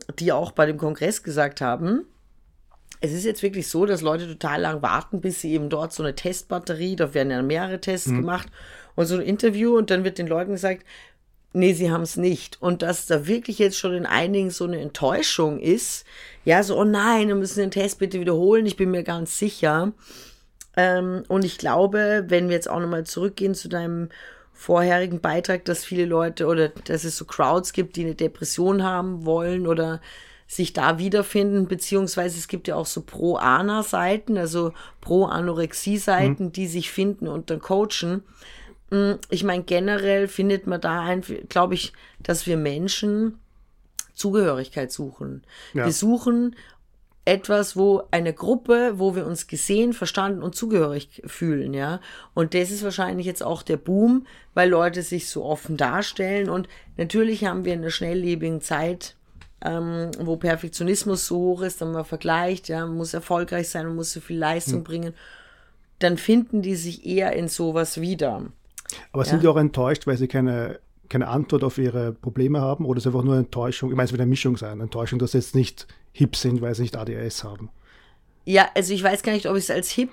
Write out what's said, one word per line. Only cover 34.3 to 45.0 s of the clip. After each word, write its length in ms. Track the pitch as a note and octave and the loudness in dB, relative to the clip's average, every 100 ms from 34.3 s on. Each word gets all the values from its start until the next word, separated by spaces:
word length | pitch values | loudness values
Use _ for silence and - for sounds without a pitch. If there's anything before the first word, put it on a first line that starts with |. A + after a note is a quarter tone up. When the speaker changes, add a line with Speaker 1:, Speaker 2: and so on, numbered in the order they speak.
| G3+ | -2
Speaker 1:
also 360 | E3 E3+ E3 - - - | 0 -2 -2 -6 -20 -14
Pro-Anorexie-Seiten, 1500 | - F3+ G3 E3 F3 E3 E3 - G3 G#3 G3+ F#3 C3+ C#3 F#3 | 0 2 2 0 -2 -2 -4 -4 -2 -2 2 2 2 0 -4
Speaker 2:
Mhm. 60 | |
Speaker 1:
die 140 | F#3 F3+ | -4 -4
sich 240 | E3+ - | -4 -6
finden 380 | - G3 G3 D#3+ | -2 -2 -2 -6
und 220 | D3+ - | -8 -6
dann 100 | D#3+ | -6
coachen. 640 | - F#3+ G#3+ - E3+ F#3+ - - - - - - - | 0 0 2 -2 -4 -4 -8 -20 -20 -20 -20 -20 -2
Mm, 220 | G3+ G3+ G3+ - | 2 2 0 -4
ich 140 | F3 | -2
mein, 200 | G3 F3+ | 0 -2
generell 640 | F3+ F3 G3 G3+ G3 G3 G3 | 0 0 2 0 2 2 0
findet 400 | - G3 G3 F#3+ | 0 2 2 -2
man 140 | F3 | -2
da 220 | E3+ E3+ | -2 -2
ein, 200 | E3+ F#3 - A2 - | -2 -2 -4 -10 -2
glaub 220 | F3+ F3+ | 2 2
ich, 220 | F3+ - - - - | 0 -6 -12 -20 -10
dass 260 | - E3+ F3 | -4 -2 0
wir 80 | E3 | 0
Menschen 800 | D3 C#3+ F#3+ - G#3 G#3 A3 A3 _ _ _ _ _ - - | 0 -2 -4 -2 0 0 -2 -4 _ _ _ _ _ -12 -12
Zugehörigkeit 800 | - G3+ G#3 F3+ C3 C3 D3+ C3 | -4 0 2 2 0 -4 -6 -6
suchen. 500 | - | -6